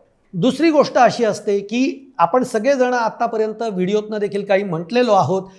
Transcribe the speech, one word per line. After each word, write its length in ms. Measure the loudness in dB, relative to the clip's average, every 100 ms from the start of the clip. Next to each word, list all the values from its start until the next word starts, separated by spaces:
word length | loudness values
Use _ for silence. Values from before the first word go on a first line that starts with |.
| _ _ _
दुसरी 360 | -2 0 2 2
गोष्ट 280 | 4 2 4
अशी 260 | 4 4
असते 360 | -2 -2 -2 -2
की 540 | -2 -2 -2 -4 -8 0
आपण 260 | 2 2
सगळेजण 500 | 0 -2 0 2 0
आत्तापर्यंत 680 | 0 -2 -2 -4 -2 -4 -4
व्हिडिओतनं 560 | -6 -2 -2 -2 -2 -4
देखील 280 | -4 -4 0
काही 180 | 0
म्हटलेलो 500 | 0 -6 -2 0 4
आहोत 300 | 4 2 -2 -6